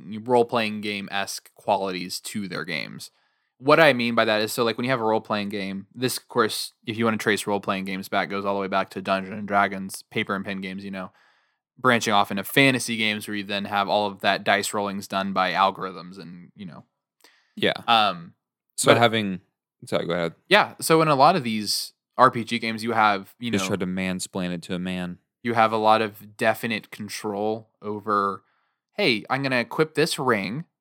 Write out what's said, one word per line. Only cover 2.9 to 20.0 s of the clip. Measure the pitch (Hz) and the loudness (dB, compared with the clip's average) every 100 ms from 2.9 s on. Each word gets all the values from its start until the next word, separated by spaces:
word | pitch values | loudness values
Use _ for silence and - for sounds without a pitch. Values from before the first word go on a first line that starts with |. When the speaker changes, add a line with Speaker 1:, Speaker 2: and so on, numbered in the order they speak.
| 53 - _ _ _ _ _ | -12 -18 _ _ _ _ _
Speaker 1:
What | 131 151 | 4 6
I | 156 | 8
mean | 123 117 113 | 6 2 2
by | 110 | 4
that | 107 | 4
is, | 107 | 0
so, | - | 0
like, | 117 113 | -2 0
when | 120 | -2
you | |
have | 127 | 0
a | |
role-playing | 110 110 107 107 101 | 0 0 0 -4 -4
game, | 101 98 98 - | -6 -6 -8 -12
this, | - 123 - | -4 -4 -4
of | - | -4
course, | 123 110 - - _ - | 0 0 0 -10 _ -8
if | 107 | -2
you | 113 | 0
wanna | 107 | 0
trace | 113 101 - | 0 0 0
role-playing | 101 107 98 95 | -2 -2 -4 -4
games | 95 95 | -8 -4
back, | 101 90 | -2 -2
goes | 98 98 | -4 -2
all | 98 | -2
the | |
way | 95 | -2
back | 98 95 | -2 -2
to | 98 | -4
Dungeons | 95 95 95 98 | -2 -2 -2 -10
and | 101 | -2
Dragons, | 101 98 98 95 - - | 0 0 -2 -10 -12 -8
paper | 117 107 | -6 -4
and | 98 | -4
pen | 98 95 | -6 -8
games, | 95 95 | -8 -10
you | 98 | -10
know, | 95 92 _ _ _ _ _ _ _ | -10 -12 _ _ _ _ _ _ _
branching | 127 117 117 | 4 4 4
off | 101 101 | 2 2
into | 98 | -2
fantasy | - 139 139 127 - 113 | 0 4 6 4 -2 -2
games | 110 107 107 | -2 -2 -6
where | 104 | -6
you | |
then | 101 101 98 | -4 -6 -2
have | 101 98 | -2 2
all | 101 104 | 2 0
of | 98 | 0
that | 104 95 | 0 2
dice | 101 101 104 | 2 2 0
rollings | 107 101 98 98 | -2 -4 -4 -4
done | 98 98 | -4 -2
by | 95 92 | 0 0
algorithms | 85 98 98 110 85 87 95 | 4 2 0 -8 -12 -16 -16
and, | 82 87 87 - | -18 -18 -20 -18
you | 92 | -18
know. | 65 - _ _ _ _ _ _ - | -18 -20 _ _ _ _ _ _ -2
Speaker 2:
Yeah. | 101 - - | -2 0 2
Speaker 1:
Um, | 117 104 87 87 _ _ _ _ - | 4 2 -2 -12 _ _ _ _ 0
Speaker 2:
So | 143 | 4
Speaker 1:
but | 131 | 6
Speaker 2:
having, | 117 113 101 90 _ _ _ _ 120 | 6 2 -2 -4 _ _ _ _ -6
sorry, | 98 | -4